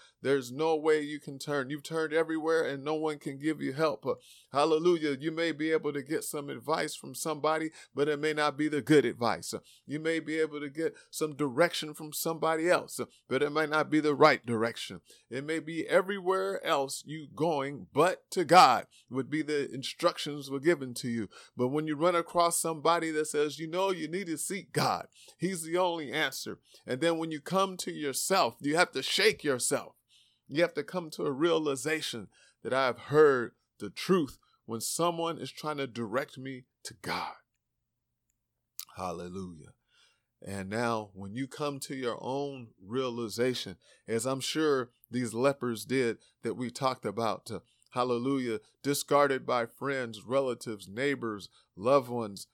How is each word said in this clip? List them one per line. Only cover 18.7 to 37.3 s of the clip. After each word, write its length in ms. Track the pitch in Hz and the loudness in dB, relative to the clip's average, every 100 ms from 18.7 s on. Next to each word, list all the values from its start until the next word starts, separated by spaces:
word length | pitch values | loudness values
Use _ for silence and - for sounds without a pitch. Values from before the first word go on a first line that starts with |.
| 110 - - - | 8 0 -14 -8
would 180 | 127 120 | -6 -4
be 140 | 151 | -4
the 280 | 147 147 139 | -2 -2 -2
instructions 760 | 131 131 - 170 - 156 147 135 | -6 -8 0 0 0 -6 -8 -6
were 80 | 139 | 0
given 360 | 147 156 131 | 2 2 -2
to 140 | 117 123 | -6 -4
you. 200 | 117 101 - - | -2 -4 -10 -12
But 140 | - 127 | -4 -2
when 180 | 147 156 | 0 -2
you 100 | 143 | 0
run 200 | 170 175 | 2 2
across 420 | 165 175 170 165 | 0 2 2 2
somebody 520 | 165 160 151 170 165 | -2 0 2 2 2
that 160 | 151 151 | -2 0
says, 320 | 147 151 139 | 0 0 -2
"You 80 | 160 | -4
know, 240 | 175 196 | 0 0
you 180 | 180 151 | -2 -4
need 200 | 180 180 | -6 -6
to 100 | 156 | -6
seek 340 | - 190 139 | -4 -6 -4
God. 360 | - 117 90 - - - - | 0 2 0 -6 -20 -20 -6
He's 280 | 175 185 | -4 -4
the 120 | 160 175 | -2 0
only 340 | 185 170 143 | 2 0 -4
answer." 500 | 139 143 - - 98 _ - - | -2 -2 -4 -8 -10 _ -12 -6
And 160 | 127 | 0
then 160 | 165 165 | 2 2
when 120 | 165 | -2
you 120 | 151 | -6
come 340 | - 190 190 185 | -2 0 0 -2
to 160 | - | -8
yourself, 640 | 165 147 131 - 185 131 - | -4 -4 -2 2 2 2 0
you 140 | 139 156 | 0 4
have 140 | 175 | 4
to 100 | 131 | 0
shake 420 | - - 208 185 | 0 4 4 4
yourself. 520 | 147 127 - 131 90 - _ _ _ _ - | 0 0 0 -2 -4 -16 _ _ _ _ -4
You 140 | 143 | 2
have 140 | 165 | 2
to 100 | 156 | 0
come 240 | 143 180 160 | -6 -6 -8
to 140 | - | -4
a 80 | 156 | -4
realization 960 | 131 170 160 151 135 123 156 - 117 92 _ _ _ | 2 4 4 2 -2 -2 -2 -4 -8 -12 _ _ _
that 120 | 110 | -2
I 100 | 127 | 2
have 140 | 131 117 | 2 0
heard 540 | - 147 151 131 117 - _ - | 4 8 8 8 0 -8 _ -10
the 100 | 101 | -10
truth 480 | - - 185 139 - _ _ - | -4 2 2 2 -6 _ _ -10
when 160 | 113 | -6
someone 560 | - - 170 170 165 156 | -4 0 0 0 -4 -4
is 120 | 135 | -10
trying 280 | - 151 147 | -8 -6 -4
to 80 | 135 | -6
direct 500 | 110 113 120 151 135 | -6 -4 -4 -4 -8
me 280 | 131 131 - _ | -12 -12 -16 _
to 120 | - - | -18 -12
God. 320 | - - - | -8 -6 -8